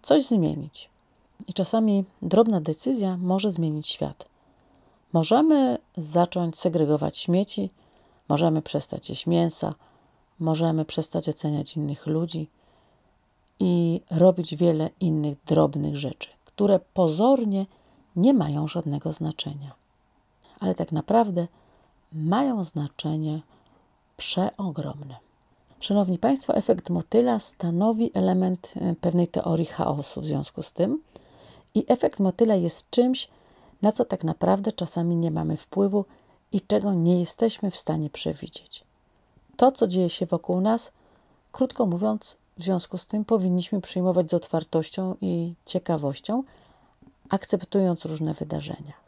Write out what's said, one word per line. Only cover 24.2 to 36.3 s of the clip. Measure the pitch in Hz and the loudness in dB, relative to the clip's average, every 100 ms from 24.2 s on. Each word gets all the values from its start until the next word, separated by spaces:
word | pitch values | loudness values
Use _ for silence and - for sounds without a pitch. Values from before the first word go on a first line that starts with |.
| - - 190 - 196 147 143 143 139 123 _ _ _ _ _ _ | -6 -2 -2 -2 -6 -6 -8 -10 -14 -16 _ _ _ _ _ _
Szanowni | - 202 185 175 | 0 2 2 0
Państwo, | 240 277 - | 2 0 2
efekt | - 202 185 - | 0 2 0 0
motyla | 175 - 220 247 226 | -4 2 2 4 0
stanowi | - - 170 170 214 220 233 | -4 -6 -2 0 0 2 0
element, | 196 190 185 185 180 - - | 0 2 2 2 -2 -8 -4
e, | 180 | -4
pewnej | 170 175 170 170 | 0 0 2 0
teorii | - - 165 165 | 0 0 0 -2
chaosu | - - 143 147 - | -2 -2 -2 -6 -8
w | |
związku | 151 147 143 - | -4 -4 -4 -10
z | - | -12
tym | - 190 302 _ - - - - - _ | -2 -2 -2 _ -20 -20 -20 -20 -20 _
i | 214 - | -2 2
efekt | 247 - - | 2 2 0
motyla | 196 - 226 | -2 2 2
jest | 196 170 - - | 4 0 -4 -2
czymś, | - 247 254 - _ _ _ _ _ | 2 2 0 -6 _ _ _ _ _
na | 208 | 0
co | 214 | 2
tak | 240 190 | -2 -2
naprawdę | 160 160 175 196 202 | -4 0 2 2 0
czasami | - 175 - 170 170 | -4 -6 -2 0 0
nie | 165 | 0
mamy | 156 156 156 | -2 -2 -4
wpływu | - - 196 202 196 - _ | -6 -2 0 0 -4 -12 _